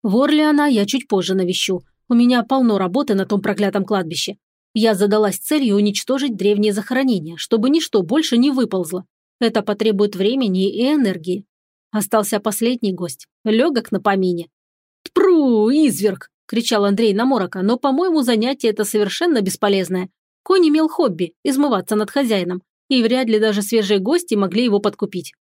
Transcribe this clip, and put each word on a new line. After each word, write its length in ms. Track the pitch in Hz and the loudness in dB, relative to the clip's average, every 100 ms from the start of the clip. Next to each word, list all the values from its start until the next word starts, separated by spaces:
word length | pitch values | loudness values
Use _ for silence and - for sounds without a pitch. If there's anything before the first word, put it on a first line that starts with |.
Вор 280 | 226 214 294 | -2 2 2
ли 120 | 302 | 2
она, 240 | 302 294 294 | 2 2 2
я 200 | 226 202 | 2 0
чуть 220 | 269 - | -4 -2
позже 260 | 196 175 | -2 0
навещу. 480 | 190 180 185 - 180 - _ - | -2 -2 -2 -4 -4 -8 _ -2
У 60 | |
меня 280 | 240 240 247 | 2 4 2
полно 340 | 226 269 240 202 | 0 0 2 2
работы 360 | 185 214 285 | 0 -2 0
на 120 | 196 185 | -2 0
том 140 | 208 | -2
проклятом 440 | 208 202 202 196 | -2 -2 -2 -2
кладбище. 520 | 185 208 165 - - 202 _ _ _ | -2 -2 -4 -6 -8 -10 _ _ _
Я 200 | 220 226 | 0 0
задалась 440 | 190 208 214 208 190 | 2 2 2 0 -2
целью 380 | - 302 254 202 | -2 0 2 2
уничтожить 600 | 208 202 - 262 277 202 | 0 -2 -4 -2 -2 -2
древние 360 | 196 208 208 | 0 2 0
захоронения, 640 | 202 202 254 269 196 156 170 | -2 -2 -2 0 -2 -4 -12
чтобы 340 | - 233 247 | -2 0 2
ничто 320 | 320 294 214 | 0 0 -2
больше 340 | 165 285 302 233 | 0 0 2 2
не 140 | 269 | 2
выползло. 540 | 262 233 185 160 180 - _ _ _ | 2 0 -2 -4 -8 -10 _ _ _
Это 220 | 233 220 | -2 0
потребует 520 | 208 202 220 196 208 | -2 -2 0 2 0
времени 560 | 196 196 269 226 185 190 | 0 -2 0 0 0 0
и 120 | 208 254 | 0 0
энергии. 540 | 302 220 175 165 190 - _ _ _ _ | 2 0 -2 -6 -8 -8 _ _ _ _
Остался 500 | 214 202 220 208 208 | -6 0 0 0 -2
последний 520 | 214 202 226 254 202 | -4 -2 -2 -2 -4
гость, 340 | 180 175 - - _ | -4 -8 -10 -20 _
лёгок 460 | 220 220 320 254 - | -2 2 2 0 -2
на 100 | 196 | -2
помине. 480 | 202 196 185 170 170 _ _ _ _ _ | 0 0 0 -2 -6 _ _ _ _ _
"Тпру, 680 | - - 403 339 277 220 214 | -6 0 4 4 4 2 2
изверг!" 600 | 285 294 165 208 165 - _ - | 4 2 2 -2 -2 -8 _ -6
кричал 380 | 226 233 220 | -4 0 0
Андрей 280 | 202 196 226 | 2 2 2
на 120 | 196 | 2
Морока, 380 | 254 247 180 190 | 0 0 -2 -2
но, 140 | 196 247 | -2 0
по-моему, 460 | 277 269 370 320 | 0 0 0 0
занятие 460 | 247 226 240 277 233 | 2 0 0 -2 -2
это 160 | 208 | -2
совершенно 560 | 208 214 202 - 349 262 | -2 0 -2 0 0 0
бесполезное. 680 | 190 - 208 196 175 185 185 _ _ _ - | 0 -2 0 0 0 -4 -6 _ _ _ 0
Конь 220 | 381 320 | 2 4
имел 200 | 302 311 | 4 2
хобби – 460 | - 277 165 175 - | 0 -2 -2 -6 -4
измываться 540 | - 269 294 208 - 214 | -2 0 0 0 0 -2
над 120 | 208 | -2
хозяином, 500 | 277 254 202 175 185 - _ - | -2 0 0 -2 -6 -10 _ -2
и 140 | 262 | 0
вряд 240 | 220 254 240 | 2 0 0
ли 140 | 214 | 2
даже 220 | 220 208 | 2 0
свежие 360 | 202 226 196 208 | 0 0 0 0
гости 380 | 190 349 349 208 | 0 -2 0 -2
могли 260 | 190 196 | 0 0
его 160 | 247 202 | 0 0
подкупить. 540 | 202 - 208 180 151 - _ | 0 -4 -6 -8 -12 -18 _